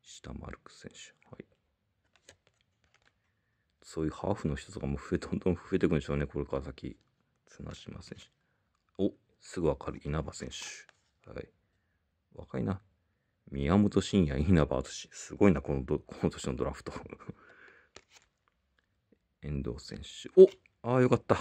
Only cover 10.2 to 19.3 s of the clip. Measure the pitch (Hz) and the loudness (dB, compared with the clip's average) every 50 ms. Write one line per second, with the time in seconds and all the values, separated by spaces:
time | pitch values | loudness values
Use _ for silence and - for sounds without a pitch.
10.2 | 73 73 - - - - - - - - - - - - _ _ _ _ _ _ | -4 -6 -10 -12 -12 -12 -12 -12 -12 -14 -14 -16 -20 -20 _ _ _ _ _ _
11.2 | _ - - - - - _ _ _ _ _ _ _ _ _ _ _ _ _ _ | _ -16 -14 -14 -14 -16 _ _ _ _ _ _ _ _ _ _ _ _ _ _
12.2 | _ _ _ - 80 - - - 117 104 98 92 _ _ _ _ _ _ _ _ | _ _ _ -20 -16 -10 -8 -6 -4 -4 -4 -6 _ _ _ _ _ _ _ _
13.2 | _ _ _ _ _ - 69 67 69 71 90 104 104 101 - 101 95 - - 101 | _ _ _ _ _ -10 -6 -2 2 4 6 6 6 6 4 2 0 4 4 4
14.2 | 87 73 67 69 80 85 92 82 73 69 67 64 - - - - - - - - | 4 4 2 0 4 6 6 6 6 4 2 -2 -2 -6 -12 -14 -14 -16 -16 -18
15.2 | - - 78 - 101 101 85 71 - - 73 67 65 69 73 69 - - - - | -14 -14 2 6 6 6 6 4 0 -2 -2 -2 -2 -2 -4 -4 -4 -10 -8 -2
16.2 | - 82 - - - - 65 62 - - - - - - - - - - - - | -2 -2 -2 -2 -6 -6 -4 -2 -4 -4 -4 -8 -12 -12 -12 -12 -14 -14 -18 -16
17.2 | - - - - - - - - - - - - _ _ _ - _ _ - - | -16 -18 -18 -18 -20 -20 -20 -20 -20 -20 -20 -20 _ _ _ -20 _ _ -20 -20
18.2 | _ _ _ _ _ _ _ _ _ _ _ _ _ _ _ _ _ _ _ _ | _ _ _ _ _ _ _ _ _ _ _ _ _ _ _ _ _ _ _ _
19.2 | _ _ | _ _